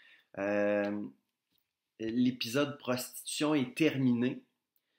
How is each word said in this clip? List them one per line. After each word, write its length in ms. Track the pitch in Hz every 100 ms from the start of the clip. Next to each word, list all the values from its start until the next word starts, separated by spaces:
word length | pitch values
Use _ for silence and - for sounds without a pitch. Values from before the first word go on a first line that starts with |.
| - - _ -
euh, 680 | 101 104 104 104 101 104 104 - _ _ _ _ _ _ _ -
l'épisode 800 | 113 117 123 123 117 127 147 135
prostitution 760 | - 123 - - - - 151
est 220 | 151 127 -
terminé 640 | 156 135 131 120 123 233 - _ _ _ _